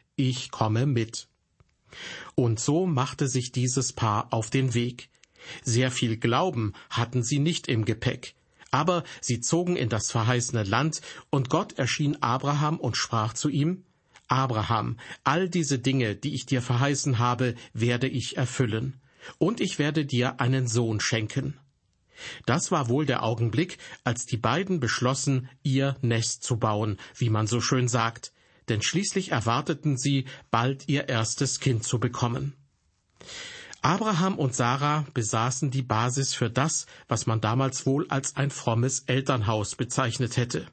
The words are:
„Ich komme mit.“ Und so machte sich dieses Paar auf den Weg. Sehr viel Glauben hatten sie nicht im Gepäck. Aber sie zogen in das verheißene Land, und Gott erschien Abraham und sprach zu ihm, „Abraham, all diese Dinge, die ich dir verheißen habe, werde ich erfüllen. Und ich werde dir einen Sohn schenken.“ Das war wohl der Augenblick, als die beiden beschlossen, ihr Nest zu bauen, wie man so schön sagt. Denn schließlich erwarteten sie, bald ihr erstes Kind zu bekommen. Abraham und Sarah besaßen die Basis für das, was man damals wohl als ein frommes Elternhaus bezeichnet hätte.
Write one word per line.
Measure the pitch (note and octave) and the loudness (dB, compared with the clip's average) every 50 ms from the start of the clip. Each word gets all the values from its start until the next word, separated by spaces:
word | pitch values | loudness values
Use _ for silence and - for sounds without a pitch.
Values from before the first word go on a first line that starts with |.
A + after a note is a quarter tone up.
| _ _ _ | _ _ _
„Ich | - C3+ C3 B2+ - - - | -2 0 0 0 -2 -6 -6
komme | - - A2+ G#2+ G#2 A2 C3+ | -2 0 2 2 2 2 2
mit.“ | D3 C3 A#2 A2 A2+ - - - _ _ _ _ _ _ _ _ _ _ _ _ - - - - - - - - - - | 2 2 0 0 -2 -6 -14 -14 _ _ _ _ _ _ _ _ _ _ _ _ -20 -18 -16 -14 -14 -14 -14 -14 -6 0
Und | - B2+ A#2 A2 A2+ | 2 2 2 2 0
so | - - D3 E3+ F#3+ | 0 0 0 2 2
machte | F3+ D#3 B2 C3+ C#3 - - D3 C3 | 2 2 0 0 0 -2 -2 -2 0
sich | B2+ B2+ B2 - | 0 -2 -2 -2
dieses | - B2+ B2 B2 - C#3 B2 - | -2 -2 -2 0 0 -2 -2 -2
Paar | - - A#2+ A2 G#2 A2 - - | -2 0 2 2 2 2 0 0
auf | A#2 A2 A2 - | -2 -2 -2 0
den | - C3+ C3+ B2+ A2+ | 0 0 2 2 2
Weg. | A#2+ A#2+ B2 A#2+ - - - _ _ _ _ _ - - - - - - | 0 0 -2 -4 -10 -16 -20 _ _ _ _ _ -20 -18 -16 -14 -8 -2
Sehr | B2 A2+ B2 B2+ B2+ | 0 2 2 2 2
viel | B2+ - B2 A2+ A2 | 0 0 0 0 0
Glauben | A2+ - A#2 A#2 C#3 F3+ F#3+ E3 A#2 A2 G2+ - - - - | 0 0 2 2 2 2 0 0 -2 -2 -2 -4 -8 -12 -6
hatten | - A#2+ A#2+ A#2 - B2+ | -2 -2 -2 0 0 -2
sie | A#2 - D3+ C#3 | 0 0 0 2
nicht | C#3+ E3+ E3+ - - - | 2 0 0 -2 -2 0
im | C3 A2 G#2+ | 0 0 2
Gepäck. | A2+ G#2+ - - B2+ - - - - - _ _ _ _ - - - | 0 -2 -2 -2 -2 -2 -4 -8 -16 -18 _ _ _ _ -20 -6 0
Aber | - C3 D#3 F3+ F3 E3+ - - - - | 2 2 4 4 2 2 0 -6 -12 -8
sie | - - A#2+ A#2 | -4 -4 -2 -2
zogen | - - D#3+ E3+ F3+ F3+ F3 | 0 0 0 2 2 2 0
in | - C3 G#2+ | 0 0 0
das | A2+ G#2 - - | 0 0 -2 0
verheißene | - A#2 G#2+ A#2+ B2 B2 B2 - B2 A2+ G#2 | 0 2 2 4 2 2 0 0 0 0 2
Land, | G2 A2+ A#2+ D3 D#3+ D#3 - - - - - - - | 2 2 2 2 2 -2 -4 -10 -14 -18 -18 -6 -2
und | - C#3 B2+ C3 | 0 0 0 2
Gott | - E3 G#3 - - - | 0 0 0 0 -2 -2
erschien | C3 A#2+ - - D3+ C#3+ D3 - | -2 0 0 0 0 0 0 0
Abraham | - A#2 A#2+ C3+ C#3 C#3 D3 C#3+ D#3 D3+ E3 - | 0 0 2 2 0 0 0 2 2 0 0 0
und | - A#2+ - - | -2 -2 -2 -2
sprach | - - A#2+ A2+ G#2+ A2+ | -2 -2 0 0 0 0
zu | - - - D3+ | -2 -2 -2 0
ihm, | - C#3 C#3+ E3 F#3 F#3 - _ _ _ _ _ - - _ - | 0 0 0 0 -2 -4 -8 _ _ _ _ _ -20 -10 _ 0
„Abraham, | B2+ C3 C3+ B2 A#2 A2 G#2 - A#2 G#2+ A2+ A#2+ A#2+ - - - - - - | 0 2 2 2 0 0 0 2 2 0 0 -2 -4 -8 -10 -16 -10 -2 0
all | C3+ C#3+ F3 F#3+ F3 | 2 2 2 2 0
diese | F#3 F3 D#3 C3+ C#3+ A#2+ | 0 0 0 0 0 0
Dinge, | G#2+ C3+ C3+ C3+ A#2+ G#2+ G2 | 0 2 2 2 2 0 -2
die | F#2+ - D3+ D3 | -4 -6 -6 -6
ich | C3 - | -6 -4
dir | - C3+ B2 | -2 -2 0
verheißen | A#2+ - B2 A#2+ C3+ C#3+ D3 C#3+ - C#3+ B2+ G#2+ | 0 2 2 2 2 2 0 0 0 0 2 2
habe, | A#2+ B2 B2 B2 C3 B2 A#2+ - - - | 2 2 2 2 0 -2 -2 -6 -12 -10
werde | - A2+ A2+ A#2+ A#2+ A#2+ C3 C3 | -4 0 0 2 2 2 0 -2
ich | C3 B2 - - - | -2 -4 -4 -4 -2
erfüllen. | - C3 - - - C3 A2 G#2+ A2 B2+ C3+ - - _ _ _ - - - - - | -2 -2 -2 0 0 0 0 0 -2 -4 -6 -8 -12 _ _ _ -20 -20 -8 -2 0
Und | D3+ F#3 A#3 - | 0 2 2 0
ich | G#3+ F#3 - - | -2 -2 -2 -2
werde | C#3+ D3+ D3+ D#3+ C#3+ | -2 0 0 -2 -2
dir | C3+ C3 A#2+ B2 C3 - - | 0 0 0 0 0 0 0
einen | B2 B2 C3 C3 B2+ A#2 | 2 2 2 2 0 0
Sohn | A2 B2 A#2 A2+ A2 G2+ | 0 0 0 0 0 -2
schenken.“ | - - A#2 A2+ A2 G#2 - C3+ C3+ C#3 - - _ _ _ _ _ _ _ _ _ _ - - - - - - - | -2 0 0 -2 -2 -2 -4 -4 -4 -4 -6 -10 _ _ _ _ _ _ _ _ _ _ -20 -16 -16 -14 -14 -6 0
Das | - B2 E3+ - - | 0 0 2 2 2
war | F#3 D#3 C3 A2+ | 2 2 2 2
wohl | A#2+ D3 D#3 | 2 2 2
der | C3+ B2 - | 2 0 2
Augenblick, | - A2 A#2+ A2 A#2+ A2+ G2+ B2+ F#3 F#3 - - - - - - | 2 0 0 2 0 0 2 0 -2 -2 -4 -14 -16 -18 -10 -4
als | - B2 A#2 - - | -2 -2 -2 -2 -4
die | - B2 | -6 -4
beiden | G#2+ - A2+ B2+ E3+ G3 F#3+ F#3 D#3+ | 0 2 2 2 2 0 0 0 0
beschlossen, | B2 A2 - - B2 B2 C3+ - - C#3+ C3+ B2+ B2 - - _ | 0 0 0 0 2 0 0 0 0 0 0 0 -2 -6 -10 _
ihr | - C#3+ C3 C3+ C3+ C#3 C3+ C3+ | -2 0 2 2 2 0 0 0
Nest | C3 A#2 A#2 A2+ A2+ - - - | 0 0 0 0 0 -2 -4 -4
zu | - - B2 G#2+ | -4 -2 -2 0
bauen, | A2+ A2 G#2 G#2 A2 G#2+ G2 - - - - | 2 2 2 2 0 -2 -4 -6 -10 -12 -6
wie | - B2 A2+ | -2 0 2
man | A2 G#2+ A2 | 2 2 2
so | G#2+ B2 A#2 | 2 0 0
schön | A#2 - C3+ C3 B2+ | 2 2 2 2 2
sagt. | A#2+ A#2 A#2+ A2+ A2+ - - - - _ _ _ _ _ _ _ - | 2 2 2 2 0 -2 -6 -16 -18 _ _ _ _ _ _ _ -2
Denn | A#2 G#2 | -2 0
schließlich | - - - F3+ G3+ - - G3 F#3 - | 0 0 0 0 0 0 -2 -2 -2 0
erwarteten | D#3 A#2 G#2 A2+ A#2 C#3 C#3+ - D#3 C#3+ - D3+ C3+ | 0 0 2 2 2 2 0 -2 -2 -2 0 -2 0
sie, | B2 - C#3+ C#3 C3+ C3 - - - - - | 0 0 0 0 0 -2 -4 -10 -18 -6 0
bald | - A2+ A#2+ C3 C3+ C3+ - - | 2 2 2 2 0 -2 -2 0
ihr | C#3 C#3 - - | 0 0 0 0
erstes | B2+ A2+ A2+ - - - C#3 C3 - - | 0 0 0 0 0 -2 -2 -2 0 0
Kind | - C3+ A#2+ A2 - | 0 2 2 0 0
zu | - - A2+ | -2 -2 0
bekommen. | A#2 A#2+ - - B2+ A#2 A#2 - C#3 C#3+ - _ _ _ _ _ _ _ _ _ _ _ _ - - - - - - - - - - - - - | 0 0 0 0 0 0 0 -2 -4 -6 -8 _ _ _ _ _ _ _ _ _ _ _ _ -20 -20 -16 -14 -14 -14 -14 -16 -16 -18 -18 -6 0
Abraham | - C3+ F3 G#3 A3 A3 G3+ D#3 F#3 F#3+ G3 | 2 2 2 2 2 2 2 2 2 2 2
und | F#3 D3 B2+ - | 0 0 -2 0
Sarah | - A#2+ A#2+ C3 C3 C#3+ D3 D3+ D3+ D3 - - | 2 2 2 2 2 2 0 0 0 -2 -2 -4
besaßen | B2 A2 G#2+ - A2+ A#2 B2+ B2+ - D#3 C#3 | -4 -2 0 0 0 2 0 0 -2 -2 -2
die | B2 C3+ | -2 -2
Basis | A#2+ B2+ A2 A2 A#2+ B2+ B2 C#3 C3+ - - | 0 0 2 2 2 2 0 0 -2 -2 0
für | - B2 A2 | 0 0 0
das, | A2+ B2 C#3+ D#3+ - - - - - - - | 2 2 2 2 0 -4 -6 -8 -16 -10 -4
was | - A#2 A2+ - | -2 -2 0 0
man | A#2+ A2+ G#2+ | 0 0 2
damals | A2 - A#2+ C3 C3+ C3 - - - | 2 2 2 2 2 0 -2 -2 0
wohl | C3 C3+ D3 E3+ - | 0 0 0 0 0
als | C#3+ C3+ C3+ - - | -2 -2 -2 -2 -2
ein | - C#3 C#3 | -2 -2 -2
frommes | - - - A#2+ A2+ A#2 A#2+ C3 - - - | -2 -2 0 0 2 2 2 0 -2 -4 -2
Elternhaus | - B2 C3+ C3+ C#3+ C3+ A#2 G#2 A#2 A2 G#2+ G2+ - - | 0 0 0 2 0 0 0 2 2 0 0 0 -2 -4
bezeichnet | - A2+ - - C#3 C3 A#2 - - B2+ A#2 - | -6 -6 -2 0 0 0 0 0 -2 -2 0 0
hätte. | B2+ A#2+ B2+ - - - - | 0 0 0 -2 -6 -8 -10